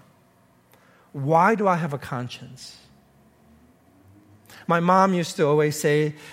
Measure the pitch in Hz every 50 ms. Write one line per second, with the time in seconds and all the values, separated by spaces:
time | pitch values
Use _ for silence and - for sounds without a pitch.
0 | - _ _ _ _ _ _ _ _ _ _ _ _ _ - _ _ _ _ _
1 | _ _ - 143 135 143 160 160 180 208 226 202 214 190 180 165 170 156 143 135
2 | - - - 123 123 123 - - - - 127 - - - - - - - _ _
3 | _ _ _ _ _ _ _ _ _ _ - - _ _ _ _ _ _ _ _
4 | _ - - - _ _ - _ _ - - - - - 170 170 170 180 185 190
5 | 190 196 185 175 165 - - - 160 143 151 156 151 151 143 - - 151 147 151
6 | 151 151 151 - - -